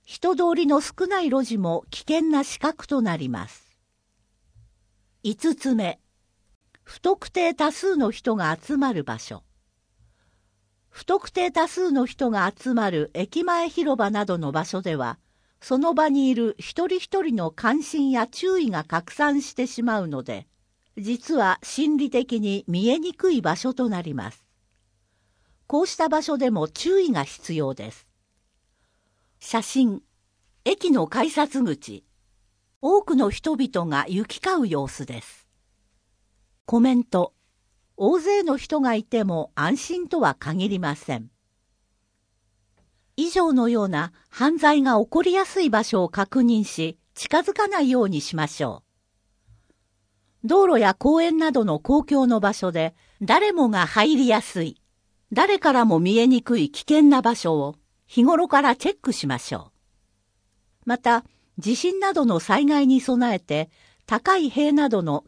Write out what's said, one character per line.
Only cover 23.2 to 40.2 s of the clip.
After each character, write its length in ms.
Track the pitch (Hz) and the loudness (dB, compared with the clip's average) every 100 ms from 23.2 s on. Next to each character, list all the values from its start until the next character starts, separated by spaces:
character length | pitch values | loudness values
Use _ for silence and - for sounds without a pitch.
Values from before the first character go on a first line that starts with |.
| 370 | 0
い 80 | 277 | 0
場 160 | 156 165 | 0 -2
所 180 | 254 | -4
と 140 | 262 240 | -4 -4
な 120 | 185 | -4
り 140 | 170 | -6
ま 160 | 139 101 | -10 -10
す。 140 | - _ _ _ _ _ _ _ _ _ _ _ _ - | -14 _ _ _ _ _ _ _ _ _ _ _ _ -4
こ 140 | 285 | -2
う 60 | 370 | -2
し 100 | - | -2
た 120 | 320 | 0
場 140 | 311 | 0
所 160 | - 285 | -2 -2
で 140 | 254 | 0
も 160 | 196 156 | 0 -4
注 320 | - 330 392 | -4 0 2
意 100 | 349 | 2
が 140 | 180 | -2
必 300 | 139 - - | -4 -10 -8
要 200 | 160 135 | -4 -4
で 160 | 131 107 | -6 -12
す。 160 | - _ _ _ _ _ _ _ _ _ _ _ _ _ _ | -16 _ _ _ _ _ _ _ _ _ _ _ _ _ _
写 220 | - 226 | -6 -4
真。 400 | - 262 240 190 _ _ _ _ _ _ | -2 0 0 0 _ _ _ _ _ _
駅 280 | 240 - 359 | -4 -2 2
の 160 | 262 160 | 0 0
改 220 | 247 311 | -2 -2
札 340 | 302 294 269 | 0 -2 0
口。 400 | 226 143 - 101 _ _ _ _ _ _ _ _ | -2 -4 -8 -20 _ _ _ _ _ _ _ _
多 220 | 269 403 | 2 2
く 140 | 403 269 | 2 0
の 140 | 202 | 0
人 260 | - 320 269 | -2 -4 -2
々 320 | 262 185 170 | -2 -2 -2
が 160 | 139 143 | -2 -2
行 220 | 185 220 | -4 -6
き 160 | - | -6
交 200 | 381 359 | -2 0
う 40 | 226 | 0
様 180 | 151 135 | -2 -4
子 200 | - 131 | -10 -12
で 160 | 120 | -12
す。 260 | - - _ _ _ _ _ _ _ _ _ _ _ _ - | -16 -20 _ _ _ _ _ _ _ _ _ _ _ _ -2
コ 120 | 233 | 2
メ 160 | 254 | 4
ン 100 | 247 | 2
ト。 280 | 240 185 175 _ _ _ _ _ _ - | 0 -2 -2 _ _ _ _ _ _ -2
大 220 | 202 349 | 0 0
勢 240 | 330 403 | 0 0
の 140 | 349 269 | 0 -4
人 240 | - 302 | -2 -2
が 140 | 262 | 0
い 80 | 220 | -2
て 220 | 220 233 | -2 -2
も 260 | 196 165 - | -2 -4 -6
安 220 | - 156 262 | -4 -2 -2
心 320 | - 359 339 | -4 -8 -4
と 120 | 339 | 0